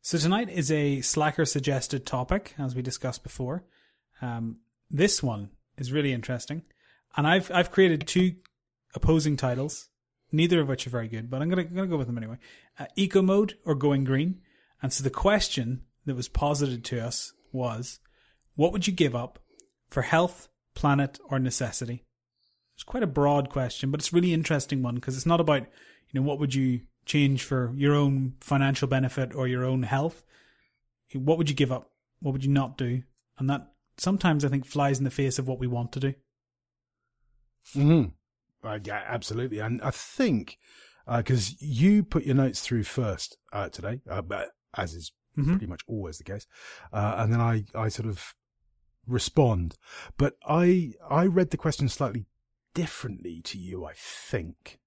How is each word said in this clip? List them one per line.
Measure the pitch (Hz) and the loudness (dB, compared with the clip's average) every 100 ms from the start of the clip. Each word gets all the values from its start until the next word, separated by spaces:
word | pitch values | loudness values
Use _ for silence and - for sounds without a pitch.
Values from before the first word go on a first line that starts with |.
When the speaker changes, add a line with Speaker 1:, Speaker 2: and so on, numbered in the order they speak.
Speaker 1:
So | - 170 | -2 0
tonight | 151 202 233 | 2 2 0
is | 180 139 | -2 0
a | 156 143 139 | 2 2 0
Slacker | 123 - 151 147 | 0 2 0 2
suggested | 147 143 131 135 - 135 - | 0 0 0 -2 -2 -6 -4
topic, | 127 127 196 196 - | -4 0 -2 -2 -8
as | 139 127 | -6 -4
we | |
discussed | 127 - 131 - | -6 -6 -6 -8
before. | - - 127 165 - _ _ _ _ _ | -12 -8 -6 -6 -10 _ _ _ _ _
Um, | 123 117 113 113 _ _ _ | -8 -6 -6 -10 _ _ _
this | 143 202 - | 0 2 2
one | 131 107 101 - _ - | -2 -4 -10 -16 _ -12
is | 127 | -4
really | 143 143 | -2 0
interesting. | 123 110 123 - 156 - _ _ _ _ - | -2 -4 -6 -6 -12 -12 _ _ _ _ 0
And | 147 | 4
I've, | 185 - | 4 2
I've | 175 175 | 0 2
created | - 185 156 - | 6 6 4 0
two | 180 185 180 _ _ _ _ _ | 2 2 0 _ _ _ _ _
opposing | - - 160 151 139 | 0 4 4 4 0
titles, | 131 123 147 - - _ _ _ _ | 0 -2 -4 -8 -16 _ _ _ _
neither | 151 170 175 | 2 4 4
of | 143 | 2
which | 127 - | -2 -2
are | |
very | 120 113 | -4 -4
good, | 110 117 | -8 -6
but | 131 | -4
I'm | 156 | 0
gonna, | 185 | 0
gonna | 170 175 190 | -2 -4 -2
go | 160 | -2
with | 123 | -2
them | 120 | -4
anyway. | 110 120 - - _ - | -6 -12 -18 -20 _ -14
Uh, | - - | -8 -2
Eco | 196 196 | 2 4
Mode | 190 196 208 - | 6 4 2 -2
or | - | -2
Going | 143 143 139 | 2 4 2
Green. | 131 135 165 185 _ _ _ _ | 2 2 2 -2 _ _ _ _
And | 131 | -4
so | - | -2
the | 135 | -2
question | - 190 208 - - 117 127 - _ - | 0 2 4 2 -2 -4 -6 -8 _ -6
that | 127 | -6
was | 123 | -2
posited | - 147 147 143 120 117 | 0 2 2 0 -2 -4
to | 123 | -6
us | 117 - - _ _ | -4 -6 -8 _ _
was, | 131 123 113 127 - _ _ _ _ _ | -4 -4 -4 -10 -14 _ _ _ _ _
"What | - 160 | 0 2
would | 190 180 | 2 -2
you | |
give | 180 151 | 2 2
up | 123 123 - _ _ - _ _ | 2 -6 -12 _ _ -20 _ _
for | - | -4
health, | 123 160 175 - - _ _ | 2 2 2 -2 -20 _ _
planet, | - 147 139 135 - - | 0 4 4 2 -4 -6
or | 135 | -2
necessity?" | 127 - 123 - 117 120 _ _ _ _ _ _ _ | 0 -2 -4 -6 -8 -10 _ _ _ _ _ _ _
It's | _ | _
quite | - 254 | -8 -2
a | 202 | 0
broad | 139 143 143 135 | 4 4 4 2
question, | 143 123 - 135 | -2 -4 -2 -4
but | 147 | -2
it's | - | 2
a | 170 | 2
really | 175 | 4
interesting | 165 156 147 - 139 | 2 2 0 0 -2
one | 123 120 | -2 -4
'cause | - 131 | -6 -2
it's | 165 | 2
not | 170 | 2
about, | 156 143 117 _ - _ _ | 4 2 0 _ -20 _ _
you | 135 | -2
know, | |
what | 135 143 | 0 0
would | 143 | 0
you | 135 131 123 - _ | 2 2 0 -4 _
change | - 151 139 135 | -2 2 4 2
for | - 131 120 135 | -2 -2 -2 0
your | 139 | 2
own | 147 143 135 131 127 | 4 4 2 0 -6
financial | - 139 139 135 131 | 0 2 2 2 0
benefit | 131 131 - 131 | 2 0 -2 -4
or | 143 127 | -2 -2
your | 123 | 0
own | 127 131 | 0 0
health. | 117 139 160 - _ _ _ _ _ _ _ _ _ | 0 0 -2 -6 _ _ _ _ _ _ _ _ _
What | 139 131 165 | -4 2 2
would | 151 | 2
you | 139 | 2
give | 139 | 0
up? | 127 - _ _ _ | 0 -8 _ _ _
What | 147 | -4
would | 135 | -2
you | 135 | 2
not | 139 135 135 | 2 0 -4
do? | 123 127 - _ _ - | -2 -2 -6 _ _ -4
And | 135 | -2
that | 139 - _ _ - | -2 -6 _ _ -6
sometimes | - 190 185 151 | -2 2 2 2
I | 139 | 2
think | 139 | 0
flies | 127 147 143 135 | -2 0 0 2
in | |
the | 135 | -2
face | - 135 123 | 0 -2 -2
of | 127 | -4
what | 127 | -4
we | 127 | -4
want | 120 117 | -4 -4
to | - | -4
do. | 139 135 _ _ _ _ _ _ _ _ _ _ _ _ _ _ - | -4 -4 _ _ _ _ _ _ _ _ _ _ _ _ _ _ -8
Speaker 2:
Mm-hmm. | 139 147 165 101 - _ _ _ _ 110 | 2 6 6 4 -4 _ _ _ _ -10
Uh, | 107 | -10
yeah, | 101 104 104 | -8 -8 -6
absolutely. | 120 - 110 127 107 | -8 -6 -6 -4 -6
And | 110 120 | -4 -4
I | 135 | -4
think, | - - - 254 120 - - _ - - _ - | -6 -10 0 2 2 -2 -16 _ -20 -20 _ -4
uh, | 117 | -2
'cause | - 127 98 - | 2 0 0 -6
you | 147 120 175 208 | -6 4 6 6
put | 196 170 | 4 -2
your | 139 135 | 2 4
notes | 135 - | 2 0
through | - 120 | -2 -2
first, | 101 - 113 90 - - _ | -2 -2 -4 -4 -8 -14 _
uh, | 101 98 | -8 -8
today, | - 98 123 - | -8 -8 -10 -8
uh, | 92 | -8
but | 85 98 92 _ _ | -6 -6 -8 _ _
as | - 90 | -6 -6
is | 85 80 _ _ - | -6 -16 _ _ -2
Speaker 1:
Mm-hmm. | 139 | 0
Speaker 2:
pretty | 185 87 | 0 -2
much | 87 - | -10 -8
always | 113 90 - | -8 -8 -12
the | |
case. | - 101 - - - - - | -12 -12 -12 -20 -20 -20 -10
Uh, | 104 104 101 | -2 -2 0
and | 110 | 2
then | 117 | 2
I, | 117 113 101 | 2 0 -2
I | 113 110 | -6 -4
sort | - 110 | -4 -6
of | 98 - - _ _ _ _ _ _ - | -6 -12 -20 _ _ _ _ _ _ -4
respond, | 123 - - 131 101 85 - - - - - | -2 0 4 4 4 -2 -8 -20 -18 -18 0
but | 139 - - | 0 0 0
I, | 156 180 185 156 107 - | 4 6 6 2 -6 0
I | 143 185 | 2 4
read | 180 185 | 4 2
the | - | 0
question | 165 - 139 | -2 0 0
slightly | - 135 113 101 _ _ _ _ | 0 -4 -4 -10 _ _ _ _
differently | - 165 - 120 95 90 82 | -4 -4 -4 -10 -10 -12 -12
to | - 98 | -12 -12
you, | 90 92 | -10 -10
I | 80 - | -10 -12
think. | - - - 117 82 - - - | -14 -14 -6 -4 -6 -12 -20 -20